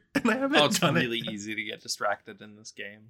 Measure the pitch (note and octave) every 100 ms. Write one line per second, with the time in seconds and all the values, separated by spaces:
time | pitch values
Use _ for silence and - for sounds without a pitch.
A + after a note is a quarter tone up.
0 | _ C#4 A#3 A#3+ C4+ D4 C#3+ - E3+ E3
1 | B2 A#2 A2+ G#2 G#2 G#2+ G#2+ G#2+ A2+ -
2 | G#2 G2+ - G2+ G#2+ G#2 G#2+ - G2+ G#2+
3 | A2